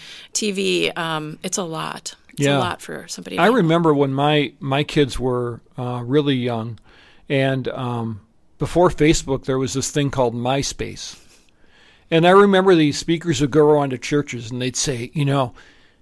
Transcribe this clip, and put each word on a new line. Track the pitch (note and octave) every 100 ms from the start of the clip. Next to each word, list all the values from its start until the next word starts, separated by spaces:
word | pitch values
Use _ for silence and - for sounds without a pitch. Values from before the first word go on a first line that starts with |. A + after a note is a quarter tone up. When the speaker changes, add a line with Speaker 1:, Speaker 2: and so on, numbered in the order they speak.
| - - -
Speaker 1:
T | - G#3+
V, | F#3+ F#3+ F3 E3
um, | - E3 D#3 D3+ D#3+
it's | F#3 -
a |
lot. | E3+ D#3+ D#3 - - - _
It's | -
Speaker 2:
Yeah. | C#3 C#3
Speaker 1:
a |
lot | A#2+ -
for | - D#3 E3+
somebody | - F3+
to | -
Speaker 2:
I |
Speaker 1:
handle. | F3+ B3
Speaker 2:
remember | D#3+ E3 E3
when | C#3+ C#3
my, | C3+ D3 D3+ C#3 -
my | C#3 C#3
kids | D3 D3+ C#3 -
were, | B2+ B2 A#2+ A#2 _ -
uh, | B2 B2
really | A#2+ D3 C#3+
young, | C3 B2 A2+ A2+ A2 - - - - -
and, | C#3 C3+ C3+ B2
um, | B2 B2 A#2+ A2+ G#2+ _ _ _ _
before | C#3 E3 F3
Facebook, | - D3+ D3 C3+ C3
there | - C3+
was | C3
this | C3+ -
thing | D3+ C#3+
called | C3 A#2+
MySpace. | A#2 B2 C#3 D3 - A2 G2+ - - _ _ _ _ - _ _ _ _
And | E3
I | E3+
remember | G3 G3+ F#3+ F#3+
these | E3+ D3+ C3+
speakers | - E3 E3+ B2
would | C#3+
go | D#3 D3+
around | D3 C#3+
to | B2
churches | - D3 C#3+ B2 A2+
and | B2
they'd | B2+ B2+
say, | - A#2+ A#2+
you | D#3+
know, | C#3+ C#3 B2+ - - _ _ _